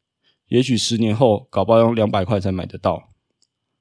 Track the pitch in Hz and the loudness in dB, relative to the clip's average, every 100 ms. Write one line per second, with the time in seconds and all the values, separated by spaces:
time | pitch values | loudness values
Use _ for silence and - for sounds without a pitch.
0 | _ _ _ _ - 117 131 117 - 117 | _ _ _ _ -2 0 0 -2 -2 -2
1 | 113 107 127 104 - - 95 113 113 117 | -2 2 2 2 -2 -4 2 4 4 2
2 | 101 101 92 107 98 92 - 92 101 82 | 0 -2 -2 -2 -4 -6 -8 -6 -6 -6
3 | - _ _ _ _ _ _ _ | -10 _ _ _ _ _ _ _